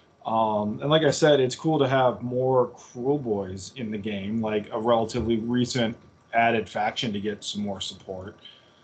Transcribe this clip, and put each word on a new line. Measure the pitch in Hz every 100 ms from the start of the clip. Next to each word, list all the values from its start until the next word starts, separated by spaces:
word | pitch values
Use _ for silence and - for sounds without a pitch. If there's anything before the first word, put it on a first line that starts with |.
| _ _ -
Um, | 113 110 107 107 127
and | 143
like | 156
I | 151
said, | 135 160 143
it's | 127
cool | - 165 151
to | 139
have | 135 127 104
more | 120 123 131 131 120
Cruel | - - 123 123 143
Boys | 120 101 95 92 - 135
in | 113
the | 107
game, | 104 101 98 113
like | 110 107 104
a | 120
relatively | 113 117 113 123 110 113
recent | 113 123 123 131 113 117 - _ _
added | 117 117 113 101
faction | 110 107 - 123
to | 101
get | 104 104
some | - 104
more | 104 95
support. | - 95 - 92 95 - - - _ _